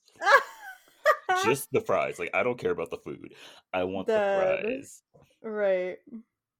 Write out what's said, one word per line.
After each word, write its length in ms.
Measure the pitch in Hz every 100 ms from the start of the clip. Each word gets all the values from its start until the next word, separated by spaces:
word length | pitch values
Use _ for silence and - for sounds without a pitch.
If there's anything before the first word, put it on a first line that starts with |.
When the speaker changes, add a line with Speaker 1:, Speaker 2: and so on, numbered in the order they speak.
| _ -
Speaker 1:
<laughs> 240 | 359 494 - - 762 740 _ _ 587 - -
Speaker 2:
Just 360 | 370 381 139 -
the 80 | 120
fries. 380 | - 90 69 80
Like, 120 | 85
I 80 | 90
don't 160 | 120 123
care 120 | 101
about 200 | 85 80
the 80 | -
food. 360 | 78 - - - - - _
I 120 | 92
want 280 | 190 190 185
the 80 | 214
Speaker 1:
Dead. 640 | 202 196 190 190 220 269 - -
Speaker 2:
fries. 20 | _ - _ _
Speaker 1:
Right. 560 | 226 214 196 185 180 - - 226 - _ _